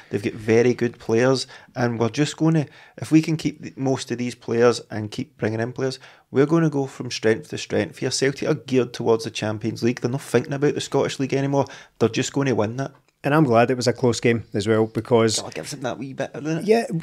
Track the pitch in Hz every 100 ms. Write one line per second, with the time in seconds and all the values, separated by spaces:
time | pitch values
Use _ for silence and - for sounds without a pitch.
0 | - 110 107 113 107 113 123 113 120 -
1 | - 113 127 131 - - - 131 120 117
2 | 117 139 147 - 160 160 131 - - -
3 | - 156 160 160 - - 104 - 135 131
4 | - 120 123 - - 117 120 113 - 110
5 | 107 - 127 - 107 110 117 123 131 127
6 | - - _ 120 147 165 160 139 135 -
7 | 127 - 110 110 - 117 - 101 104 -
8 | 131 - 143 139 - 139 120 127 123 -
9 | 117 113 117 - 107 107 110 110 113 123
10 | 123 139 - 123 127 139 135 131 - 139
11 | - - 131 139 139 139 139 - - -
12 | 113 131 127 139 135 110 104 123 139 -
13 | _ _ 139 151 147 143 120 127 117 -
14 | 123 110 123 117 - 110 101 110 110 117
15 | - 117 113 107 - - - - 131 90
16 | 135 127 135 - 147 160 202 233 - 165